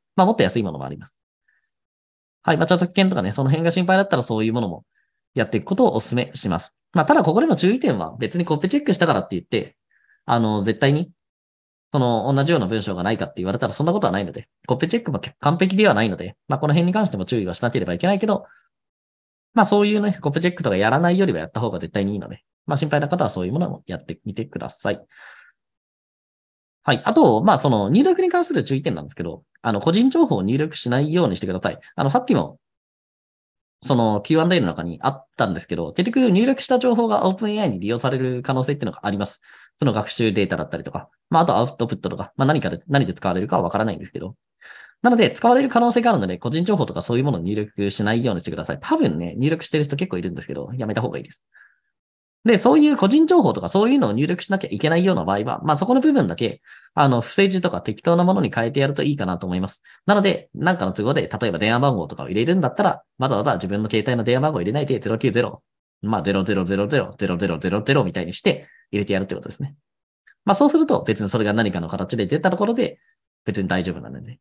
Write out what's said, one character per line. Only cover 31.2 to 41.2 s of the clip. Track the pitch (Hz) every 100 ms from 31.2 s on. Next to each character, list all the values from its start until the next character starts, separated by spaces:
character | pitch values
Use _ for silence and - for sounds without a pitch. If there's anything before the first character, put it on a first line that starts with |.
| 143
う |
に | 87
し |
て | 95
く |
だ | 90
さ | 95
い。 | - - -
あ |
の、 | 139
さ | 247
っ | 254
き |
も | 165 78 - _ _ _ _ _ _ _ _ _ _ _ _
そ | - 127
の | 113 104
キ | - 156
ュ |
ー |
ア | 175
ン |
ド | 180
エ |
ー |
の | 95
中 | 80
に | 85 82
あ | 135
っ | 139 - -
た | 117
ん |
で | 80
す | -
け | 82
ど、 | 80
結 | - 190
局 | 262 247
入 | 185 240
力 | 269
し | -
た | 254
情 | 247 233
報 | 226
が | 208 185
オ |
ー | 190
プ | 214
ン |
エ | 208
ー |
ア | 185
イ |
に | 95
利 | 98
用 | 120
さ | 131
れ | 131
る | 127 123
可 | 123
能 | 131
性 | 131
っ | 143
て | 110
い |
う |
の |
が | - 104
あ |
り | 98
ま | 101
す。 | - _ - _ _
そ | 139
の |
学 | 110 107
習 | - 113
デ | 101 95
ー |
タ | 87
だ |
っ | -
た | 76
り |
と | -
か、 | - - _